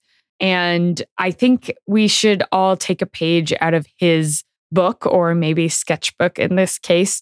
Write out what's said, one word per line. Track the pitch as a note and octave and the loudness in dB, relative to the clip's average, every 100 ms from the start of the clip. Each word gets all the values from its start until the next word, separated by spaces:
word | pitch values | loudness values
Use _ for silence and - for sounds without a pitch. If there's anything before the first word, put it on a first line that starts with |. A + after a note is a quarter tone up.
| _ _ _ - | _ _ _ -4
And | F#3+ F#3 F3 F3 F3 E3+ - - | -2 0 0 0 0 -2 -6 -6
I | F#3 | -6
think | F3 B3 B3+ - - - | 0 2 2 -2 -12 -2
we | G#3+ G#3+ | 0 2
should | - A3 G3 - | 2 2 2 0
all | F#3+ F#3+ F#3+ | 0 0 0
take | - F#3 | -2 -4
a | F#3 | -6
page | - E3 E3+ D#3+ - | -4 0 0 0 -2
out | E3 | 0
of | E3 D3+ - | -2 -2 -2
his | F3 D#3+ D#3 D3 - _ - | 0 2 0 -4 -6 _ -4
book, | E3+ F3+ A#3 - | 0 0 0 0
or | F#3 E3+ E3+ | 2 2 0
maybe | D#3 D#3+ E3 | 0 0 0
sketchbook | - - D#3+ - - F3+ - | -2 -4 -4 -4 -2 -2 -2
in | - F#3 | -2 0
this | F#3 - | 0 -2
case, | - F3 F#3+ - | 0 2 2 -4